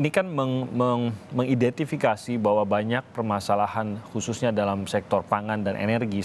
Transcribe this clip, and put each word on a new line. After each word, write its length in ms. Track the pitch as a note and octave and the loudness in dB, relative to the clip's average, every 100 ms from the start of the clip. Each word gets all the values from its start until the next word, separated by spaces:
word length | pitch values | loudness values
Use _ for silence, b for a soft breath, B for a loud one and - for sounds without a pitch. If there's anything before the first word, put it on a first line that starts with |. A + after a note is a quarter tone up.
ini 80 | D3 | 2
kan 160 | F#3+ F#3 | 2 0
meng-, 420 | D3 C3 B2+ B2 | 0 0 0 -2
meng-, 400 | A#2+ B2 A#2+ A#2+ G#2+ - | 0 2 2 0 -4 -4
mengidentifikasi 1080 | B2 B2+ B2+ A#2+ A#2+ D3 D3+ C3 G#2+ - A#2+ | -2 2 2 2 0 -4 0 2 2 -2 0
bahwa 240 | G#2+ G#2 G2+ | 2 4 2
banyak 400 | G#2 G#2+ B2 - | 0 0 -2 -4
permasalahan 880 | - A2 G2+ G2 G2+ G#2 A2+ G#2+ G#2 - | -6 -2 -2 2 2 2 -2 -4 -6 -8
khususnya 380 | A2 A2 A2 B2 | -6 -4 -2 0
dalam 400 | G#2 G2+ G2 F#2+ | 2 0 0 -2
sektor 320 | G#2 F#2+ G2+ | -2 0 -2
pangan 400 | - G#2 G#2+ G#2+ | 0 -2 0 -2
dan 160 | G2 G2 | -2 -2
energi 420 | G2+ A#2 A#2 G2 | 0 0 0 -2